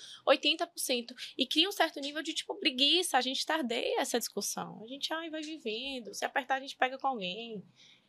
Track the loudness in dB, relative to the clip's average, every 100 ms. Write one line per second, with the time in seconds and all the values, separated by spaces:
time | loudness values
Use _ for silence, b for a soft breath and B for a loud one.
0 | B B 4 6 4 2 -2 -4 -2 -2
1 | -4 -10 B B 2 4 4 4 2 0
2 | -6 -4 -4 -4 -6 -2 0 4 4 4
3 | 4 2 2 0 0 0 0 0 2 2
4 | 2 0 -2 -4 -4 -4 -6 -10 -12 -8
5 | -4 -4 -4 -6 -6 -6 -4 -4 -4 -6
6 | -8 -4 -2 0 0 -2 -2 0 0 0
7 | -2 0 -2 -6 -8 -10 -12 b b b